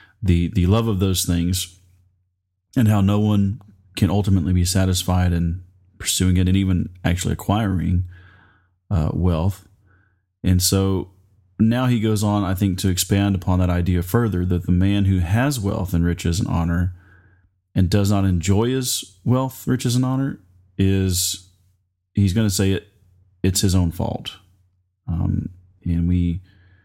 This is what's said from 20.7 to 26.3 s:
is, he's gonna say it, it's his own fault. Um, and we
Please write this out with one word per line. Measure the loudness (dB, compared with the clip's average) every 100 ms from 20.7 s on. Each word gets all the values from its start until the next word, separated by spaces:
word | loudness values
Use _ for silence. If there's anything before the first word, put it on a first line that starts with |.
| 0
is, | 0 2 0 0 -4 -6 -14 _ _ _ _ _ _
he's | 0 2
gonna | 2 0
say | 2 0
it, | 0 -6 _ _ _ _ _
it's | -6 0
his | 2
own | 2 0
fault. | -2 -6 -8 -12 -18 _ _ _ _ _ _ -8
Um, | -4 -2 -2 -6 -12 _ _
and | -4 -2 0
we | 0 0